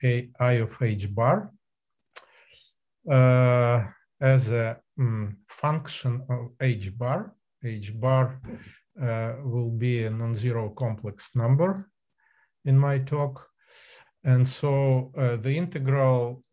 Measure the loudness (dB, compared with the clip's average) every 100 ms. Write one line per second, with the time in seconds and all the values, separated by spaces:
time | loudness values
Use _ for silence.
0 | 0 0 -4 0 2 2 0 -2 -2 -2
1 | -4 2 2 2 -2 -16 _ _ _ _
2 | _ -20 -20 _ _ -20 _ _ _ _
3 | 2 6 6 6 4 4 4 2 -2 -10
4 | _ 0 4 4 2 0 -2 -6 _ -4
5 | -2 -2 -6 -8 _ -6 -4 -2 -6 -8
6 | -6 -6 -6 -8 -8 -4 -2 -2 -6 -6
7 | -4 -4 -6 -16 _ _ -10 -8 -10 -4
8 | 2 2 2 -4 -14 -16 -18 -20 _ -6
9 | -4 -2 -4 -6 -6 -4 -4 -2 -2 0
10 | -2 -4 -4 -2 -2 -2 -4 -4 -4 -4
11 | -8 -12 -6 -2 2 4 2 -2 -8 _
12 | _ _ _ _ _ _ 2 4 4 0
13 | -2 -4 -4 -8 -20 _ _ -20 -20 -20
14 | _ _ 2 4 2 0 -2 0 2 0
15 | -2 -2 -2 0 -2 -2 -4 -4 0 2
16 | 4 2 0 -8 _